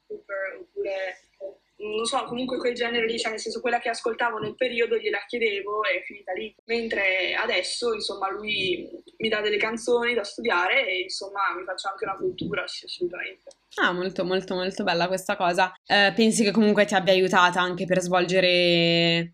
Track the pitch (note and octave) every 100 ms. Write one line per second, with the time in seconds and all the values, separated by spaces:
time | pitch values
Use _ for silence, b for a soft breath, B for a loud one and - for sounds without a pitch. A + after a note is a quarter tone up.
0 | - G#4+ - D5 - - F4 G4+ G4 C#4+
1 | - - _ _ C#4+ - _ - G#3 G#3+
2 | A3+ C4 A3+ A#3+ B3+ B3+ B3 A#3+ A#3+ A#3+
3 | A3+ A#3 A3+ A3 A3+ A3+ B3 A#3+ A#3+ A#3
4 | A#3+ A3+ A#3 A3 G#3+ - B3+ A#3 A3+ A3
5 | G#3+ G3+ - A#3+ A3+ G3+ F#3+ G#3+ G3+ F3+
6 | - - - F#3 A3 - - A#3 A3+ A3
7 | G3 F#3 F3 - A3 F#3 F3+ - A#3+ A3
8 | G3+ G3 F#3+ G3 G#3 G3+ F#3+ E3+ E3 -
9 | - - A3 G#3+ G#3+ G#3 A3 A3+ A#3 A#3+
10 | A#3 A#3+ G3+ - A3+ F3 F#3 B3 A3+ F#3
11 | F#3 - G3 G3 F#3+ F3 F#3 F#3 G3 F#3+
12 | G3+ F#3+ F#3 F3+ D#3+ G3 F3 - - -
13 | - - - - - - _ - C4+ F3+
14 | F#3 F#3 F3+ F#3 F#3 F#3 F#3 F#3+ G3+ E3+
15 | F3 F#3 - G3+ F3+ F3+ F#3 - - G3+
16 | G3+ F#3 A3+ G#3 G#3 G3+ G#3 G#3 G3+ G3
17 | F3+ F#3+ F#3 F#3+ F3+ F3+ F3+ F3 F#3 F#3
18 | F3 F3+ F3 F#3 F3+ F3+ F3 E3+ E3+ E3+
19 | E3+ E3+ E3+